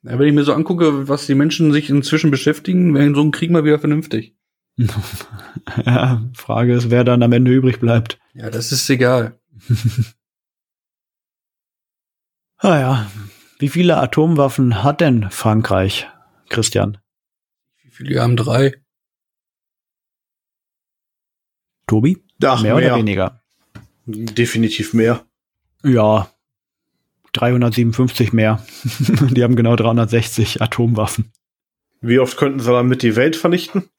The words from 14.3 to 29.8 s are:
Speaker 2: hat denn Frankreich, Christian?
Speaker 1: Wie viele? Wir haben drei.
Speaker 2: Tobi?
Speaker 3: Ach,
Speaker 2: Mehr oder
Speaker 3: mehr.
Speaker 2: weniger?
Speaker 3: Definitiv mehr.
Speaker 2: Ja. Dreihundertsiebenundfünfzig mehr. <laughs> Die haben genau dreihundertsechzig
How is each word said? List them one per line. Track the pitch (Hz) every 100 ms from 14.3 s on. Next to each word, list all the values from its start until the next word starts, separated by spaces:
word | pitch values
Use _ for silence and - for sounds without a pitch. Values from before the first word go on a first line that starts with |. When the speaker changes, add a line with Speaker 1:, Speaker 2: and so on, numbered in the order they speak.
| 156 135 127 127 104
Speaker 2:
hat | 127 147
denn | 160 120 101
Frankreich, | - 110 110 110 95 95 - - _ _ _ _
Christian? | - 107 104 98 101 _ _ _ _ _ _ _ _
Speaker 1:
Wie | _
viele? | _ 135
Wir | 131
haben | 120 120
drei. | 110 117 139 - _ _ _ _ _ _ _ _ _ _ _ _ _ _ _ _ _ _ _ _ _ _ _ _ _ _ _ _ _ _ -
Speaker 2:
Tobi? | 110 131 185 _ _
Speaker 3:
Ach, | 135 123
Speaker 2:
Mehr | 110 117
oder | 127
Speaker 3:
mehr. | 123
Speaker 2:
weniger? | 107 95 95 - _ _ _ - _ _ -
Speaker 3:
Definitiv | 107 113 113 120 113 113 - 104
mehr. | 113 113 117 _ _ _ _ _ _
Speaker 2:
Ja. | 147 123 - 107 95 _ _ _ _ _ _ _ _ _ _
Dreihundertsiebenundfünfzig | - 120 123 120 113 117 113 127 - 110
mehr. | 113 107 110 - - 120 -
<laughs> | 123 - 139
Die | 127
haben | 120 123
genau | 117
dreihundertsechzig | 117